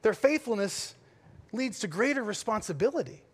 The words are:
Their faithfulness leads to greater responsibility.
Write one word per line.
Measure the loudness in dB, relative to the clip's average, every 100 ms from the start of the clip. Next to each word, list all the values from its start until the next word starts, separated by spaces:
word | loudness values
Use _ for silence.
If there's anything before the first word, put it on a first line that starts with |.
Their | 2 4
faithfulness | 4 4 0 -2 -2 -4 -10 -14 -20 -20 -20 -20 -10
leads | -4 -4 -2
to | -6
greater | 0 0 2
responsibility. | -2 -4 -2 -2 -2 0 0 0 -6 -10 -20